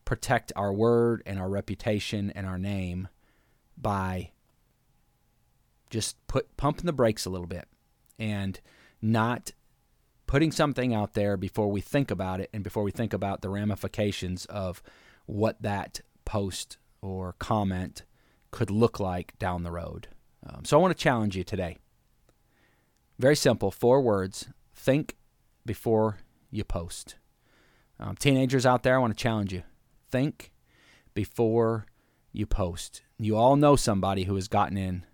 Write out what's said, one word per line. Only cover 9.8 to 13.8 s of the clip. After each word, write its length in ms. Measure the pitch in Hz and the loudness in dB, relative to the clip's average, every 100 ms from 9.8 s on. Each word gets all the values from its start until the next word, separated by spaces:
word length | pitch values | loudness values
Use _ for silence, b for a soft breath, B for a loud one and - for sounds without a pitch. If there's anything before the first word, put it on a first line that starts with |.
| _ _ _ _ - | _ _ _ _ 0
putting 240 | 139 160 | 2 2
something 420 | - 147 127 127 | 2 0 2 0
out 200 | 110 101 | 2 0
there 220 | 107 101 98 | 0 0 0
before 320 | 95 - 104 | -2 0 0
we 120 | 101 | 0
think 320 | - 143 135 | 0 -2 0
about 260 | 92 92 92 | -2 -4 -4
it 100 | - | -6
and 100 | 107 | -8
before 220 | 98 110 | -6 -2
we 80 | 101 | -2
think 200 | - 113 | -2 -4
about 280 | 98 98 - | -2 -2 -4
the 80 | 95 | -4
ramifications 960 | 101 104 98 | -2 -2 -2